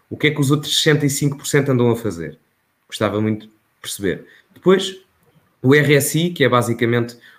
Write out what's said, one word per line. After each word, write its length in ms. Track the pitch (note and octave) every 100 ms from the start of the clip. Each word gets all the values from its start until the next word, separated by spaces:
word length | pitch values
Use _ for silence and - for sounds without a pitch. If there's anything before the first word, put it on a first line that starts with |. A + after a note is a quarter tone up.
| -
o 60 | -
que 120 | D3+
é 40 |
que 80 | D3
os 120 | C3+
outros 240 | D3 - -
sessenta 300 | - D3+ D3
e 40 |
cinco 280 | C#3 C#3+ -
por 80 | -
cento 240 | D3 C3+
andam 220 | B2+ A#2+
a 40 | A#2
fazer? 420 | G#2+ E2+ D#2+ - _ _ _ _ _
Gostava 320 | - G#2+ G2+
muito 240 | G#2+ G#2+ -
de 60 | _ _ _
perceber. 440 | - - G2+ D#2+ - _ _
Depois, 480 | - F3+ F#3+ - - _ _ _ _ _ _
o 140 | B2+ D3
R 180 | C#3
S 240 | C#3+ C#3 D#3
I, 120 | F3
que 120 | E3+
é 60 | B2+
basicamente 640 | B2 A#2 A#2 A#2 A#2+ A#2 - -